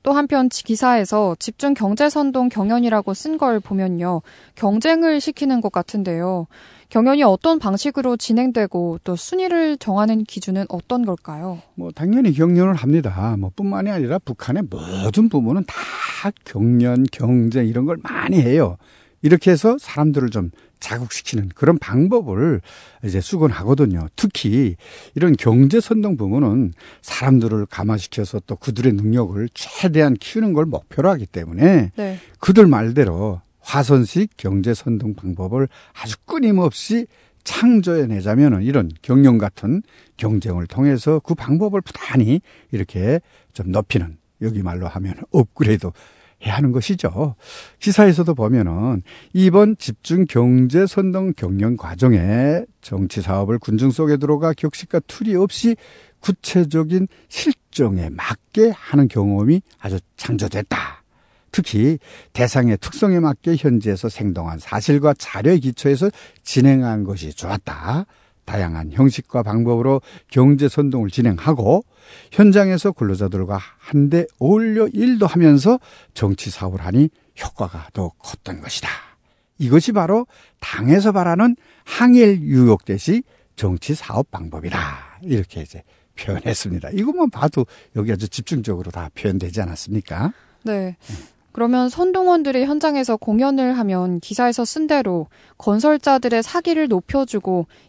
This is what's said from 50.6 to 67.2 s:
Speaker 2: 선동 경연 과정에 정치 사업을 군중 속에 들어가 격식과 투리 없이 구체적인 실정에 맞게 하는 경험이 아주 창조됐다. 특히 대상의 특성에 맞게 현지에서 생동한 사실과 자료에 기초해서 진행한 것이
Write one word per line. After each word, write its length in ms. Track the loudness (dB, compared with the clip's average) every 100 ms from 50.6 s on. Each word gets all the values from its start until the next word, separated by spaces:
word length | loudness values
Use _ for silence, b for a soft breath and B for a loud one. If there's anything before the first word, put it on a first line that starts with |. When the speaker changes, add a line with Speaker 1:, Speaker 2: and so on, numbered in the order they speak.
| 4 2 2
Speaker 2:
선동 460 | 0 -2 -2 -4
경연 440 | -4 -4 -2 -2 -2
과정에 880 | -6 2 4 4 2 2 0 -2 -6 _
정치 420 | -8 -4 -4 -4
사업을 360 | -4 -2 -2 -4
군중 320 | -2 0 0
속에 280 | 2 0 0
들어가 340 | 0 0 0
격식과 480 | -2 -6 -6 -4 -4 -4
투리 260 | -8 -2
없이 400 | 0 0 0 -2 -2 b b b b
구체적인 880 | -4 -4 -2 0 2 0 0 -2 -2 b b
실정에 800 | -4 -4 -4 _ 0 0 0 -4
맞게 600 | -8 -8 -10 _ 2 2
하는 380 | 2 0 2 2
경험이 540 | 2 0 0 2 2 -2 b
아주 180 | -8 -8 _ -14
창조됐다. 840 | -6 -4 -4 -6 -6 -8 -8 -16 _ _ _ _ _
특히 480 | -4 -2 0 0 0 B B B
대상의 440 | -2 0 2 2 0
특성에 380 | -4 -2 0 2
맞게 380 | 0 -2 -2 0
현지에서 520 | 2 0 0 -4 -6
생동한 520 | -6 -4 -4 -8 -10
사실과 540 | -8 -6 0 2 2 0
자료에 400 | -6 -2 2 2
기초해서 500 | 0 -2 -2 0 -2 B B B
진행한 580 | -4 2 4 4 2 -2
것이 320 | -4 -6